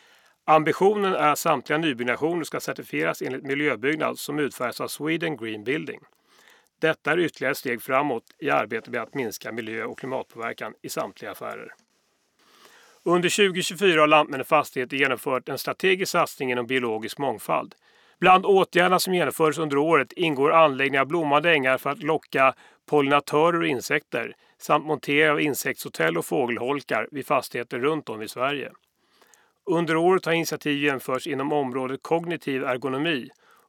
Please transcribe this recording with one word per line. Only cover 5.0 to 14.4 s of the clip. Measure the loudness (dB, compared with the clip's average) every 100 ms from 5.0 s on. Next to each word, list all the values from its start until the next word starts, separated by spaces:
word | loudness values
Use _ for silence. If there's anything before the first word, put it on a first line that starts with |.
| -4 -4 -4 -6
Green | -8 -6
Building. | -4 -4 -6 -14 _ _ _ _ _ _ _ _
Detta | -2 -2 -2
är | 0
ytterligare | 0 -2 -4
ett | -4
steg | -6 -6
framåt | -2 0 0 -4 -8 _
i | -2
arbetet | 0 0 -6 -6
med | -8
att | -6
minska | -6 -6 -8 -10
miljö- | -10 -8 -8
och | -8 -10
klimatpåverkan | -8 -8 -8 -10 -10 -8 -12 -12
i | -10
samtliga | -8 -8 -10 -14
affärer. | -12 -12 -12 -16 -20 _ _ _ _ _ _ _ _ -20 -20 _ _
Under | 2 2 4
tjugotjugofyra | 2 2 2 -6 0 2 6
har | 6
Lantmännen | 6 4 -4